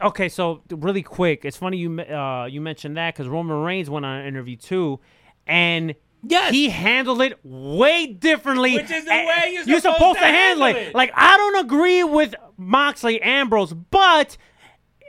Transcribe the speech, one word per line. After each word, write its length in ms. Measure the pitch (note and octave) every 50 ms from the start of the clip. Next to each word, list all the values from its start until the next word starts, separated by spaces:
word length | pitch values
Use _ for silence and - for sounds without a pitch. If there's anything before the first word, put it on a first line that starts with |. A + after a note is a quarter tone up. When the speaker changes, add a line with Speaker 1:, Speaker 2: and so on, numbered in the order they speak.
Speaker 1:
okay, 260 | F#3+ G#3 - - F#3+
so 360 | E3 - - F3+ E3+ D#3+ D3+ _ -
really 340 | F3 D3+ D3 F#3+ G3 G3 -
quick, 420 | - - F3+ F3+ E3+ D3 C#3 -
it's 100 | C#3+ -
funny 220 | - F#3 F#3 F#3+
you 120 | F3+ E3+ E3+
me-, 120 | D#3+ E3 E3+
uh, 420 | - D3+ D3 C#3 C3+ C3 B2+ A#2+
you 140 | C3 C3+ D3
mentioned 360 | D#3 D#3+ D3+ - - D3 D3+
that 180 | E3 E3 E3+ -
'cause 120 | - C3+
Roman 340 | B2 C#3+ E3 E3+ E3 D3+ D3
Reigns 280 | D#3 F3 F#3 F#3+ E3+ C#3
went 160 | D3 D3+ C#3
on 120 | C3+ C3+ C#3
an 60 | C#3
interview 320 | C#3 C3+ C3 B2 B2+ B2
too, 420 | - - - F#3 F#3 F3 D3 C3+ - _ _ _ _ _ _ _ _ _
and 480 | - D#3+ F3 E3+ E3+ E3+ D#3+ E3 D#3+ D3 _ _ _ _ _ -
Speaker 2:
Yes. 240 | - E4+ F4+ G4 E4
Speaker 1:
he 180 | B3 C#4 D4 B3
handled 520 | F3 D#3+ F3 G#3+ A#3+ C4 C4 B3+ B3 A#3
it 180 | C4 C4+ G#3 - -
way 640 | C3+ B2+ C3 C3+ C#3 D3+ F#3 B3+ D4 E4 E4+ D#4+
differently. 680 | C4 G3 F3 - D#4+ D#4 D4+ - C#4 C4 B3+ B3+ B3+ B3
Speaker 2:
Which 160 | D4 - -
is 140 | D#4+ D#4+ D#4
the 60 | D#4+ A3
Speaker 1:
A-, 120 | A#3+ E4
Speaker 2:
way 240 | E4 E4 E4+ E4+ F4+ F4+
you're 100 | F4 D4+
Speaker 1:
you're 160 | A#3 D4+ E4+
Speaker 2:
supposed 180 | - F4+ D#4+ E4
Speaker 1:
supposed 180 | E4 F#4 F4+ F#4+
Speaker 2:
to 60 | E4
Speaker 1:
to 20 | D#4
handle 340 | D4+ F4 F#4+ F#4 F4+ D4+ C4+
Speaker 2:
handle 160 | B3 B3+ A#3
Speaker 1:
it. 60 | G3 D#3
Speaker 2:
it. 60 | C#3+
Speaker 1:
Like, 160 | B3 C4 A#3 -
I 220 | - C#4+ F4 G4
don't 260 | G4 G#4 G4+ G4+ F#4+ D#4+
agree 380 | A3+ C#4 D4 F4 F4+ F4+ F4+ F4+
with 320 | D#4 D4 D4+ D4+ G#3+ G3 - - - _
Moxley, 640 | - F#3 F#3 A3+ C#4 C#4+ C#4+ - - A#3 A#3 A3+ A3
Ambrose, 500 | F3 A3+ C4 C#4 C#4 A3 A3+ G#3+ F#3+ D#3 E3+
but 640 | E3 F3 _ - G4 F#4+ F4+ E4 D4+ C#4 - - - _ _ _ _ _ - _ _ _ _ _ _ _